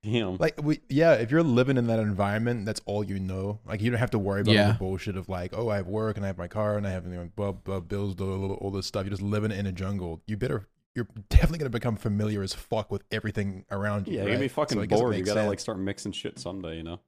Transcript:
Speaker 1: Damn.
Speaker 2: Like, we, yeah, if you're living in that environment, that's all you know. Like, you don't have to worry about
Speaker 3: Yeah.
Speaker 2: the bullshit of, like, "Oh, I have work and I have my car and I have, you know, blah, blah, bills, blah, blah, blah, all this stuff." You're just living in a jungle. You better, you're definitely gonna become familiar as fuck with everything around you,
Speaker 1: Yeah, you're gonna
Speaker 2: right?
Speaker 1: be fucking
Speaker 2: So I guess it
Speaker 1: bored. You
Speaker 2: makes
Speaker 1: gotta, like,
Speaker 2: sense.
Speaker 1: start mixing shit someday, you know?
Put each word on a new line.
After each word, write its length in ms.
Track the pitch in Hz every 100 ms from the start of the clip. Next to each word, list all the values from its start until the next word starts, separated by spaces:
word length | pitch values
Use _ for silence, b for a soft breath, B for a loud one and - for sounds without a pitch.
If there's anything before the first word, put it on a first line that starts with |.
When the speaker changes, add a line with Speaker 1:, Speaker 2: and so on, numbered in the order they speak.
Speaker 1:
Damn. 360 | 107 117 101 92
Speaker 2:
Like, 160 | 95 -
we, 200 | 147 151 _
yeah, 240 | 131 165
if 180 | 127 113
you're 120 | 156
living 320 | 165 120 127 131
in 100 | 117
that 140 | 113
environment, 640 | 107 95 101 107 117 120 104
that's 140 | 104 -
all 180 | 101
you 160 | 101 98
know. 400 | 95 92 98 107 -
Like, 140 | 107
you 80 | 113
don't 100 | 110
have 100 | 123
to 60 | 113
worry 220 | 98 98
about 140 | 104
Speaker 3:
Yeah. 180 | 107 104
Speaker 2:
the 60 | 110
bullshit 380 | 95 95 - 95
of, 100 | 90
like, 240 | 92 90
"Oh, 140 | - 117
I 80 | 101
have 100 | 87
work 300 | 107 110 107
and 80 |
I 40 | 98
have 100 | 90
my 100 | 87
car 300 | 107 104 104
and 80 | 101
I 40 |
have, 120 | 92
you 80 | 90
know, 160 | 90 87 -
blah, 160 | 101
blah, 260 | 92 - 95
bills, 340 | 85 101 101
blah, 120 | 92 98
blah, 120 | 95 98
blah, 80 | 95
all 140 | 98
this 160 | 95 92
stuff." 180 | 104
You're 60 | 98
just 100 | 95
living 300 | 101 104 104
in 140 | 95 101
a 40 |
jungle. 500 | 90 95 101 87 80 -
You 120 | 104
better, 280 | 123 107 98 _ _
you're 120 | - 117 110 -
definitely 300 | - 147 165
gonna 100 | 139
become 260 | 113 123 107
familiar 460 | 117 101 107 107
as 120 | 98
fuck 360 | - - 113 101
with 140 | 98 -
everything 540 | 107 107 104 101 95 -
around 380 | 98 104 104 98
you, 60 |
Speaker 1:
Yeah, 60 | 139
you're 80 | 101
gonna 60 | 123
Speaker 2:
right? 60 |
Speaker 1:
be 40 | 139
fucking 280 | - 156 107
Speaker 2:
So 40 |
I 40 | 90
guess 120 | 104
it 40 |
Speaker 1:
bored. 120 | 120
You 40 | 104
Speaker 2:
makes 80 | 92
Speaker 1:
gotta, 140 | 107
like, 160 | 104 98
Speaker 2:
sense. 40 |
Speaker 1:
start 160 | - 98
mixing 340 | 98 98 107
shit 260 | - - -
someday, 400 | - 95 85 80
you 40 |
know? 160 | 82 90